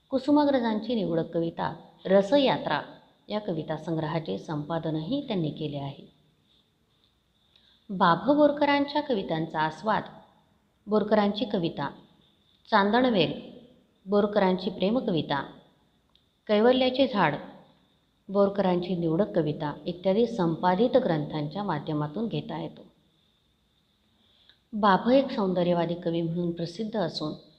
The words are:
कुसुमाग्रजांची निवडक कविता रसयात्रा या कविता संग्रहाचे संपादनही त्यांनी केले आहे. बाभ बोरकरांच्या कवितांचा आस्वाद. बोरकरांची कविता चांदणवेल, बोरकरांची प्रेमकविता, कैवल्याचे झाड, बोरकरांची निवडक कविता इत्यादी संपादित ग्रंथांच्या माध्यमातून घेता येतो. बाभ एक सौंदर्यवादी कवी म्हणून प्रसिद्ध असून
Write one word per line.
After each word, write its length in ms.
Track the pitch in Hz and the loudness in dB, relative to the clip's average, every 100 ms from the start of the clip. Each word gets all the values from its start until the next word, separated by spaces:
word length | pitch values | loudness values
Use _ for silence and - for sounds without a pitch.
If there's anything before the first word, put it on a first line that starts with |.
| - | -6
कुसुमाग्रजांची 840 | 262 294 294 285 269 233 214 220 233 | -4 2 4 4 2 0 -2 -2 -2
निवडक 380 | 175 165 160 | 0 -2 -2
कविता 420 | 170 165 165 160 151 - _ 185 | -2 -4 -4 -6 -6 -18 _ 2
रसयात्रा 760 | 196 196 285 254 147 - 143 - - _ _ - | 4 4 2 4 0 -2 -4 -4 -18 _ _ -8
या 100 | 208 | -8
कविता 380 | 208 160 151 156 | -6 -6 -6 -8
संग्रहाचे 600 | - 160 151 160 160 165 | -4 -4 -2 -4 -6 -10
संपादनही 880 | - 147 147 165 160 156 160 277 - | -6 -8 -4 -4 -4 -4 -4 -6 -4
त्यांनी 220 | 196 151 | -4 -4
केले 280 | 151 151 139 | -4 -8 -6
आहे. 400 | 139 - - _ _ _ _ _ _ _ _ _ _ _ _ _ _ _ _ _ - | -10 -12 -20 _ _ _ _ _ _ _ _ _ _ _ _ _ _ _ _ _ -10
बाभ 420 | 185 185 170 214 | 2 4 4 4
बोरकरांच्या 720 | 294 294 294 285 285 277 294 | 6 6 4 2 2 2 -2
कवितांचा 580 | 294 214 175 160 165 165 | -2 -2 -2 -4 -2 -2
आस्वाद. 440 | 156 - 214 185 - - - _ _ _ _ _ 202 | -2 -2 -2 -2 -4 -18 -20 _ _ _ _ _ 0
बोरकरांची 580 | 208 208 214 202 202 262 | 0 4 4 2 0 -2
कविता 440 | 202 165 - 139 - - _ _ _ _ _ - | -2 -2 -4 -8 -8 -20 _ _ _ _ _ 0
चांदणवेल, 720 | 214 202 233 254 202 147 - - - - _ _ _ 185 | 2 4 4 4 2 2 -2 -12 -20 -20 _ _ _ 0
बोरकरांची 640 | 202 208 208 185 185 208 | 2 2 2 2 0 -2
प्रेमकविता, 720 | - 185 247 226 160 147 139 - - _ _ _ _ _ _ _ _ - | -2 -2 0 0 -2 -2 -4 -6 -16 _ _ _ _ _ _ _ _ 0
कैवल्याचे 600 | 208 240 254 254 254 262 | 4 4 4 2 2 2
झाड, 280 | 208 156 147 - - - _ _ _ _ _ - | 4 2 0 -10 -20 -20 _ _ _ _ _ -4
बोरकरांची 680 | 196 196 196 185 175 175 175 | 2 2 2 2 2 0 -2
निवडक 400 | 165 160 208 175 | 0 0 0 0
कविता 380 | 151 147 147 143 180 | 0 -2 -6 -8 -10
इत्यादी 400 | 170 196 196 233 | -4 0 2 0
संपादित 720 | 226 170 160 180 185 254 254 | 0 -2 0 0 2 4 2
ग्रंथांच्या 680 | 185 156 147 156 147 190 | 2 -2 -2 -6 -6 -6
माध्यमातून 640 | 202 151 160 151 151 196 226 | -4 -4 -4 -4 -4 -6 -6
घेता 340 | 151 - 160 | -6 -6 -10
येतो. 200 | 160 - - _ _ _ _ _ _ _ _ _ _ _ _ _ _ _ _ _ _ | -10 -14 -20 _ _ _ _ _ _ _ _ _ _ _ _ _ _ _ _ _ _
बाभ 360 | 214 202 185 226 | 0 2 4 4
एक 220 | 269 262 | 4 2
सौंदर्यवादी 640 | - 190 180 175 170 165 170 | -2 -2 0 2 2 0 -2
कवी 260 | 170 170 | -2 -2
म्हणून 300 | 165 175 175 | -2 -2 -4
प्रसिद्ध 480 | 170 170 - 220 220 | -4 -6 -6 -6 -4
असून 340 | 165 - 151 - - | -4 -4 -8 -8 -16